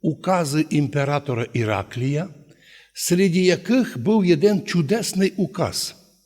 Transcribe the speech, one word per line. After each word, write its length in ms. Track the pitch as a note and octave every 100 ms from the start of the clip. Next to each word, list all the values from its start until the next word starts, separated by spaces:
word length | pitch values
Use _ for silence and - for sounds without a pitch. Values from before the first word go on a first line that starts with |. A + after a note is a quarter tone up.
укази 640 | E3+ C#3 - F#3 D#3 D3 D3+
імператора 760 | D#3 C#3+ C#3+ C#3 C#3+ C#3+ A#2+ A#2+
Іраклія, 760 | - A2 G2+ G2 - B2+ C#3+ F#3 - - - _ - _
серед 420 | - - F3 G3 E3+
яких 640 | F3+ E3+ - B3 A#3+ B2
був 200 | A#2 A3
один 440 | F3+ E3 G3 G#3
чудесний 680 | - E3+ D3 A3 G#3 F#3+ F#3+ -
указ. 600 | F3 - B2 F2+ - - _ _